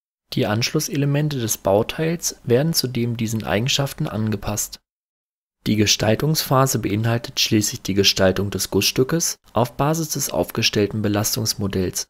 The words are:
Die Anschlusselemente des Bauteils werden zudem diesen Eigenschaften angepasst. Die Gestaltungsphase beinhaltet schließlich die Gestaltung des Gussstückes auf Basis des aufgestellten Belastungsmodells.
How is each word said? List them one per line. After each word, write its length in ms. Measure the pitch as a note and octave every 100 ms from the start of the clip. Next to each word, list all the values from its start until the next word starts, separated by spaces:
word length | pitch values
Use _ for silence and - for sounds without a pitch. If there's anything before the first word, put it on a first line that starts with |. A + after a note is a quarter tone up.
| _ _ _
Die 120 | C3+ A#2
Anschlusselemente 920 | G#2+ A#2 D#3 - C#3 C#3+ C#3+ D3+ C#3
des 180 | A2 -
Bauteils 800 | G2 G2+ A2+ - D#3+ E3+ - -
werden 300 | B2+ A#2+ D#3+
zudem 420 | E3 B2 B2 A#2+ A#2
diesen 300 | A2 A2 C2+
Eigenschaften 600 | G2 B2+ - C#3 - D3+
angepasst. 760 | G#2 A2 G2+ - G#2 - - _ _ _ _ _ _ _ _ -
Die 100 | G#2+
Gestaltungsphase 1040 | G2+ - G#2+ A2 D3 D#3+ - C3 C3+ A#2+
beinhaltet 600 | F#2+ G#2 A2+ A#2 - -
schließlich 420 | - G#2+ G#2 A#2+
die 120 | -
Gestaltung 560 | G2 F#2 - F#2+ F#2 G2
des 200 | F#2+ -
Gussstückes 720 | F#2+ - - C3 E3 - - _
auf 200 | G#2+ B2
Basis 360 | - C#3+ D#3+ D#3
des 200 | - -
aufgestellten 720 | - - - A2 A2 G2+ A2
Belastungsmodells. 1040 | G2+ G#2 G#2+ - G#2+ - G2 G2 F2+ - -